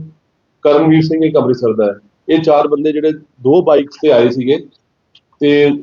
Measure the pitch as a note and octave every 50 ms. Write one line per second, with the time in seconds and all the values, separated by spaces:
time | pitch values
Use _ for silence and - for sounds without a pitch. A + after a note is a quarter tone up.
0 | D#3 - - _ _ _ _ _ _ _ _ _ - D3 D3 D3+ D#3+ D#3+ D#3 D#3+
1 | D#3 D#3 D#3+ D#3+ D#3+ D3+ - D3 B2 B2+ B2+ B2 A#2+ A2+ G#2+ A2 G#2+ G2+ G2+ -
2 | _ _ _ _ _ - D#3 D#3+ D#3+ D#3+ D3+ D3 D3+ D3 D3 C#3+ D3 D#3 D3 D3+
3 | D3+ D#3 D#3 D#3 - _ _ _ B2 C3 D3+ F#3 F3+ D#3+ D3+ C#3 C#3 - - -
4 | - D3+ C3 A#2 A#2+ B2 A#2+ C3 B2 B2+ D3 E3 - - _ _ _ _ _ _
5 | _ _ _ _ _ _ _ _ D3 D3 D3 D3 D3 C#3+ C#3+ -